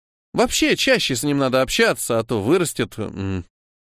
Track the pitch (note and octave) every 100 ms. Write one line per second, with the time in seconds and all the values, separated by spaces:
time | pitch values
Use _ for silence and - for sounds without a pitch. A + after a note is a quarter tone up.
0 | _ _ _ - A#3+ - D#4 G#3 - B3
1 | - B2+ D3 C#3+ C3 B2+ C3 - A3+ D#3
2 | - A2+ A2+ A#2 G2 F#3 E3+ - A2+ -
3 | G#2 - G2 F#2+ - _ _ _ _